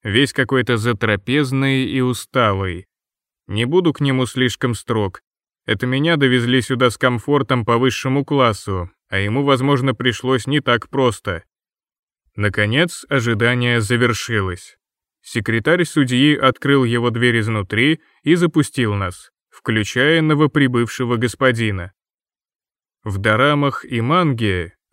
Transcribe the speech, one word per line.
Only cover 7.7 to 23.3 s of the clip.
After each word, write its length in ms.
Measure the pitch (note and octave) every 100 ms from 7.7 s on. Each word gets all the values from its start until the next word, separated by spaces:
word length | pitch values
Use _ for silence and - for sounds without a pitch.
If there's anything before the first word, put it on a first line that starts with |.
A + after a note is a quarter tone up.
| A#2
высшему 480 | C3 - C3+ C3+ C#3
классу, 640 | C#3+ B2 G#2 - F#2+ F2 _ _
а 120 | G2
ему, 240 | G2+ A#2
возможно, 500 | C#3+ C3+ C3+ C#3+ C3+
пришлось 540 | A#2 B2 A2+ B2+ C3 -
не 140 | D3
так 280 | C#3 A#2+ -
просто. 540 | C3 C3 G#2 - E2 - _ _ _ _ _ _ _ _ -
Наконец, 720 | G#2 G2 G#2 B2+ F3 - -
ожидание 720 | C#3 A#2 A2 A#2 B2 B2 A#2+
завершилось. 960 | G#2 A#2+ A#2+ A2 - A2+ F#2+ F2 - _ _ _ _ _ -
Секретарь 580 | A#2+ A2 A2+ A2 F3+ E3+
судьи 500 | - C3 B2 C#3+ D3+
открыл 480 | C3+ B2+ C3+ C#3
его 260 | B2 A#2 A#2+
дверь 300 | A2+ B2 A#2
изнутри 600 | G#2+ A2 G2 G#2+ C3+ D#3 _ _
и 140 | - F3
запустил 580 | E3+ D#3 C#3+ - A2+
нас, 380 | G2+ F#2+ - - _ _
включая 720 | - - A2 G#2 - C#3+ E3
новоприбывшего 920 | D#3 D3 D3+ D3+ C3+ B2 A#2+ - B2 A#2+
господина. 800 | A#2 - C3 A#2 A2 G2 F2 - _ _ _ _ _ _ _ _ _ _
В 140 | G#2+ G2
дорамах 680 | A2